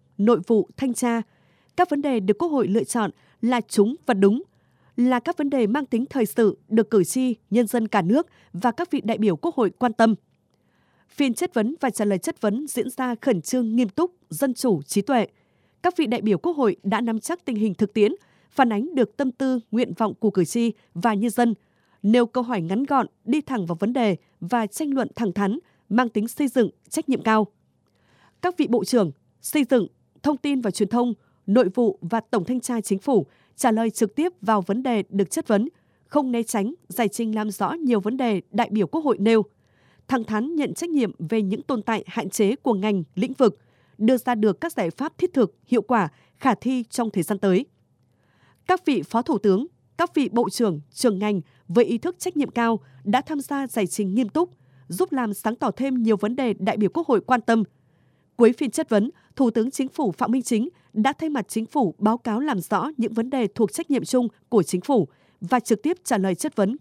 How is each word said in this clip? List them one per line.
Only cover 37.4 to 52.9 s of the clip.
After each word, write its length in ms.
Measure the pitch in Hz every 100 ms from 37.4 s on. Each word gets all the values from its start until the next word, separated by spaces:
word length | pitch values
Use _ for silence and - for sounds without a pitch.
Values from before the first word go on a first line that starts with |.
| 214
rõ 200 | 196 202
nhiều 280 | 330 285 220
vấn 180 | 208 262
đề 240 | 247 190 -
đại 180 | 208 226
biểu 160 | 214 175
Quốc 140 | 320
hội 160 | 302 -
nêu, 260 | 208 226 208 _ _ _ _ _ -
thẳng 160 | 262
thắn 320 | 220 220 269 330
nhận 180 | 262
trách 160 | - 349
nhiệm 220 | 294 208 -
về 220 | 160 226
những 200 | 190 214
tồn 200 | - 247
tại, 220 | 214 220 -
hạn 220 | 233 190
chế 260 | - 202 269
của 180 | 269
ngành, 300 | 202 214 196 160 -
lĩnh 180 | 254
vực, 240 | 262 233 - _ _ _ -
đưa 200 | 220 254
ra 180 | 254 220
được 260 | 214 180
các 120 | 330
giải 160 | - 170
pháp 280 | - 294 -
thiết 160 | 359
thực, 220 | 269 202 _ -
hiệu 140 | 247
quả, 280 | - 233 160 _ _ -
khả 180 | 269 220
thi 280 | 247 254 226
trong 220 | - 226
thời 120 | 202
gian 160 | 160 202
tới. 260 | 196 185 - _ _ _ _ _ _ _ _ _ -
Các 180 | 359 -
vị 160 | 226
phó 200 | - 233
thủ 160 | 247 226
tướng, 300 | 208 185 302 _ _ -
các 180 | 339 311
vị 140 | 254
bộ 180 | 233 -
trưởng, 300 | - 220 151 -
trưởng 260 | - 247 190
ngành 220 | 214 196 - _ -
với 180 | 185 233
ý 120 | 233
thức 180 | 349 349
trách 180 | 370 302
nhiệm 120 | 269
cao 300 | 240 233 220 -